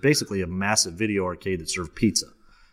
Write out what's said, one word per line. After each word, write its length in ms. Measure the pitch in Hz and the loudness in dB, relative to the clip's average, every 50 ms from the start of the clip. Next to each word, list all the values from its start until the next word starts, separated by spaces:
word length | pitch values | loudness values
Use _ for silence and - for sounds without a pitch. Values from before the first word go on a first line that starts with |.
basically 400 | - 143 147 - - - 101 95 | 2 2 2 2 0 -2 -2 -4
a 40 | 90 | -2
massive 480 | 85 90 92 98 104 107 - - 90 82 | -2 -2 -2 0 2 2 2 2 0 -2
video 300 | 90 110 107 101 98 92 | -2 -2 0 0 0 0
arcade 360 | 90 87 - - 98 92 82 | 0 -4 -4 -4 -4 -4 -4
that 100 | 80 - | -4 -4
served 240 | - 92 85 78 - | -6 -6 -6 -6 -2
pizza. 320 | - 117 104 87 - - - - _ _ - - _ _ _ | 2 2 2 2 2 -2 -4 -10 _ _ -20 -20 _ _ _